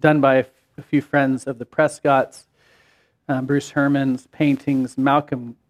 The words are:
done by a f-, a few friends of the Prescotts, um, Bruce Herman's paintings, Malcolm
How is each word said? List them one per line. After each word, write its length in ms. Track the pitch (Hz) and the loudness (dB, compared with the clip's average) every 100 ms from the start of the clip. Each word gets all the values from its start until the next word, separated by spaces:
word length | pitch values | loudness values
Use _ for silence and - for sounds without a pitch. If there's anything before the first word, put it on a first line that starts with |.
done 200 | 156 151 | 2 4
by 140 | 135 131 | 4 4
a 20 | |
f-, 100 | 127 _ _ - | 0 _ _ -20
a 60 | |
few 180 | - 147 | -4 -4
friends 460 | 139 143 135 131 135 | 0 -2 0 -2 -6
of 120 | 120 | -12
the 60 | |
Prescotts, 800 | 120 - 151 - 143 135 123 - _ _ _ _ _ _ _ _ - | -8 -2 -2 0 0 0 0 -10 _ _ _ _ _ _ _ _ -8
um, 180 | 131 131 | -6 -2
Bruce 240 | 143 - | -4 -4
Herman's 560 | 151 139 139 135 127 - | -2 0 0 -2 -4 -8
paintings, 720 | - 147 135 - 135 127 - | -4 -2 0 -2 -4 -4 -2
Malcolm 580 | 139 143 143 127 120 - | 0 0 0 -10 -10 -18